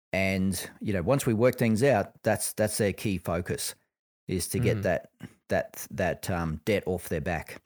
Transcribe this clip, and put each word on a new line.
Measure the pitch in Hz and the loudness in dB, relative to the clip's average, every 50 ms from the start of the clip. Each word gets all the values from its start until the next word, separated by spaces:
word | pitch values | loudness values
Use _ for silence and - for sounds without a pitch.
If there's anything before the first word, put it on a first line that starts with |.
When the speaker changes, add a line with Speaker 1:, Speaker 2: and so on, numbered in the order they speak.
| _ - | _ -4
Speaker 1:
And, | - 95 95 95 98 95 95 98 90 - - - - - | 0 0 2 2 2 2 2 0 0 -2 -6 -10 -12 -8
you | - 110 | -4 -2
know, | 95 92 | -2 0
once | 82 104 139 139 - | 2 2 2 2 2
we | 127 110 | 0 2
work | 104 120 127 117 | 4 4 4 4
things | - 127 113 110 101 | 4 2 2 4 4
out, | 131 143 120 101 92 - _ - | 4 4 4 4 2 -2 _ -4
that's, | - 110 104 - - - | 0 0 2 2 0 -6
that's | - - 107 104 - | 0 0 0 0 2
their | - 110 98 | 0 0 0
key | 90 - - 110 95 87 | 0 -2 -2 -2 -2 -2
focus, | - 95 85 87 90 - 110 - - - - _ _ _ _ _ _ _ _ _ _ - | -2 -2 -2 -2 -2 -4 -4 -4 -4 -6 -8 _ _ _ _ _ _ _ _ _ _ -4
is | 92 90 - - | -4 -4 -4 -2
to | - 95 | -2 0
get | - 92 - 104 | 2 2 2 2
Speaker 2:
Mm. | |
Speaker 1:
that, | 98 92 82 - - - _ _ - - - _ _ - | 2 0 0 0 -2 -8 _ _ -18 -18 -18 _ _ 0
that, | 98 85 - - - - - - | 0 0 0 -2 -8 -14 -12 -10
that, | - 98 92 82 73 - - - | -4 -2 0 0 -2 -2 -4 -4
um, | 92 85 82 80 78 - - | -2 -2 -2 -2 -4 -4 -2
debt | 110 101 92 - | 0 0 0 0
off | - 92 90 - - | -2 -4 -4 -4 -4
their | 90 78 | -4 -4
back. | 71 90 85 78 - - - - _ | -2 -2 -4 -4 -6 -10 -16 -18 _